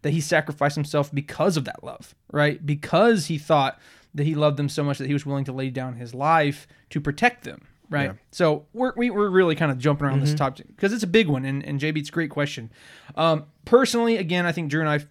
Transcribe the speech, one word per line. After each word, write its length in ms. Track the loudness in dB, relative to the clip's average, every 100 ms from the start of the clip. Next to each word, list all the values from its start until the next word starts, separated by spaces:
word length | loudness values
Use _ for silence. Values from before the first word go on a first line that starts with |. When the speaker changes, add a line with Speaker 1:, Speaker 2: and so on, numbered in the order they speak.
Speaker 1:
that 80 | 0
he 80 | -2
sacrificed 560 | 2 0 0 -2 0 0
himself 380 | -2 -2 -2
because 420 | -4 -8 0 0 0
of 80 | -4
that 180 | -10
love, 300 | -14 -16 -20 _ _
right? 340 | 0 0 0 -4
Because 600 | -4 0 4 6 4 0
he 100 | -6
thought 420 | 2 2 2 -4 -20 -20 _
that 120 | -2 -2
he 100 | 2
loved 220 | 2 2
them 100 | -2
so 160 | -2
much 140 | -2 -2
that 100 | -2
he 60 |
was 120 | -2 -2
willing 200 | -4 -4
to 80 |
lay 160 | -6 -6
down 260 | -6 -10 -10
his 180 | -12
life 540 | -4 2 4 4 -2 -14 _ _
to 100 | -4
protect 460 | -4 0 0 0 -16
them, 160 | -16 _ _ _
right? 200 | -4 -4
Speaker 2:
Yeah. 20 | -6 _
Speaker 1:
So 340 | 0 2 2 -6
we're, 200 | -4 -4 0
we, 120 | -2
we're 200 | 0 4
really 260 | 4 4 2
kind 160 | 0
of 60 | 2
jumping 280 | 0 0 0
around 120 | 0
this 100 | 0
Speaker 2:
Mm-hmm. 60 | 0
Speaker 1:
topic 400 | -2 -4 -20 -4
'cause 140 | -2
it's 120 | -2
a 40 | 2
big 200 | 4 4
one, 180 | 0 -2
and, 180 | -6
and 160 | -4 -4
J 120 | -2
B, 100 | -4
it's 80 | -4
a 20 |
great 180 | -4 -4
question. 380 | -2 -4 -4 -14 _ -20 -20 -14 0
Um, 300 | 0 0 -4 _ 4
personally, 520 | 4 6 0 0 0
again, 280 | 0 0 0
I 60 |
think 180 | -2 -2
Drew 120 | -2
and 80 | 0
I 100 | -2 -4